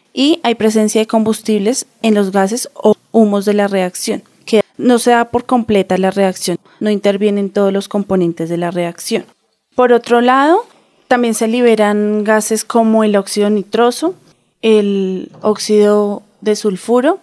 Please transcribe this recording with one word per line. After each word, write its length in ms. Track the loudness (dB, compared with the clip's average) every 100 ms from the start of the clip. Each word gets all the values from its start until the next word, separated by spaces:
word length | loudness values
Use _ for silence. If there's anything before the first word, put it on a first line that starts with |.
| _
y 280 | -2 0 0
hay 140 | -2 0
presencia 460 | 0 2 0 0
de 60 | 0
combustibles 800 | 0 0 -2 -2 -2 0 -4 -6 _
en 140 | 0 0
los 160 | 0
gases 380 | 0 -2 -2 -10
o 220 | -4 -4 -4 _
humos 340 | 2 2 0 -2
de 80 |
la 140 | -2 0
reacción, 560 | -2 -4 -6 -8 -8 -10 _ -2
que 160 | 0 0 -2
no 220 | 0 2
se 140 | 2
da 140 | 2 0
por 200 | -4 -2
completa 540 | -2 0 0 0 0
la 100 | 0
reacción, 480 | 0 -2 -2 -6 -8 _ -6
no 100 | -2
intervienen 600 | 0 0 0 0 0 -2
todos 200 | 0 0
los 160 | -2 -4
componentes 640 | -6 -2 0 0 -2 -6
de 80 | -4
la 140 | -4
reacción. 540 | -4 -6 -8 -6 -6 -8 _ _ _ _ 0
Por 180 | 2
otro 280 | 2 2 2
lado, 440 | 2 2 4 2 0 _ _ _ -4
también 280 | 0 0 -2
se 120 | -2
liberan 760 | 2 2 4 2 0 0 -2
gases 420 | 0 0 0 -4 -2
como 380 | 0 2 2
el 120 | 2 0
óxido 360 | -2 -2 0
nitroso, 640 | 0 -2 0 0 0 -4 -6 _ _ _ _
el 640 | 0 2 2 -2 -2 -6 -10 -6
óxido 840 | -4 -2 0 2 4 2 0 -4 -12 _
de 140 | -4 -2
sulfuro, 640 | -2 -4 0 0 2 -2